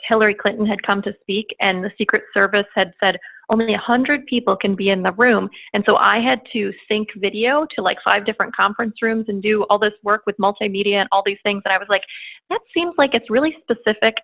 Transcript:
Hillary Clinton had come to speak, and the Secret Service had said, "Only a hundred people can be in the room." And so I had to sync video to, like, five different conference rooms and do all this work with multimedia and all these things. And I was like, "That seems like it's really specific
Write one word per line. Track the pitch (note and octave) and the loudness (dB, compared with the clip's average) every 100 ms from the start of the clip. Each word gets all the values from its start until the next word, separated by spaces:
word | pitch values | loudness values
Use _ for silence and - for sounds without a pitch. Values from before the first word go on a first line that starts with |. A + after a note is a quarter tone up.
| - | -2
Hillary | A3+ G#3+ | 2 2
Clinton | G3+ G3+ G#3+ G#3+ | 2 -2 0 -2
had | G3+ | -2
come | - G3+ | -2 -2
to | G3+ - | -4 -10
speak, | - G3 A3 - | -6 -6 -6 -4
and | G3+ F#3 | -2 -2
the | G3 - | -6 -4
Secret | G#3+ G#3 - | -2 -2 -2
Service | G3+ G3 G3+ G3+ - | 0 2 2 -2 -2
had | F#3 - | -4 0
said, | G3 F3+ - - - | 0 0 -8 -20 -2
"Only | A3 A3+ | 2 4
a | G#3 | 2
hundred | - B3 C4 D4 C#4+ | 2 2 2 -2 0
people | A#3+ G#3+ F#3+ | -2 0 0
can | G3+ F#3+ | 0 0
be | G3 | 0
in | F#3+ | 0
the | F#3 | 0
room." | F#3 B3 G3+ G3 - - | 2 4 4 0 -8 -6
And | G#3 G#3 | -2 2
so | G3 | 4
I | G3+ G#3+ | 4 4
had | A#3+ B3+ - | 2 -2 -4
to | A3+ G3 - - | -6 -6 -8 -4
sync | G#3+ G#3+ G3 | -4 -4 -4
video | G3 G#3 A#3 D4 D#4 | -4 -2 0 0 -2
to, | - | -2
like, | F#3 F3+ | -2 -2
five | - G3+ G#3 | 0 0 0
different | G#3+ F#3 - | -4 -4 0
conference | G3 G#3 A#3 - | -2 0 -6 -4
rooms | A3+ A3+ A3 | -2 -2 -4
and | G3+ | -4
do | G#3 G#3+ | -2 0
all | G3 G#3 | 2 2
this | G#3 G#3 | 2 -2
work | G3+ G#3+ - | -2 -2 -2
with | G3 | -2
multimedia | G3 G#3 G#3+ G3 G3+ G3+ | -2 0 -4 -2 0 0
and | F#3+ | 2
all | G3 | 0
these | G3 G3+ | 0 -4
things. | G#3+ G3+ F#3+ | -4 -4 0
And | |
I | F#3+ | -2
was | G3+ | 2
like, | G3 - - - - _ | -2 -2 -14 -18 -20 _
"That | G4 - E4+ | -8 -4 -4
seems | F4 E4+ | -2 0
like | C#4 A3+ | 2 0
it's | A3+ | 0
really | A3+ D#4 D4+ | 0 0 -4
specific | - A#3 A3 G#3+ A3+ A3 | -6 -2 -2 0 0 -2